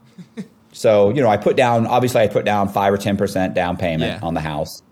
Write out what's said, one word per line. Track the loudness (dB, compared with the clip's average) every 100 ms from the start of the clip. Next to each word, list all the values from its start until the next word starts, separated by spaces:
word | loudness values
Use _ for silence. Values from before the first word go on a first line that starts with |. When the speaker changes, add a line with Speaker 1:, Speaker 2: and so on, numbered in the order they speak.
| _ -20 -20 -18 -18 _ _
Speaker 1:
So, | -2 2 4 4
you | 2
know, | 2
I | 2
put | 2 2
down, | 2 2 2
obviously | 0 2 2
I | 2
put | 0 0
down | 0 0
five | 0 0
or | 0
ten | 0 -2
percent | -2 -2 -2 -2
down | -4 -2
payment | -4 -2 -4 -6
Speaker 2:
Yeah. | -6
Speaker 1:
on | -6
the |
house. | -6 -6 -8 -12 _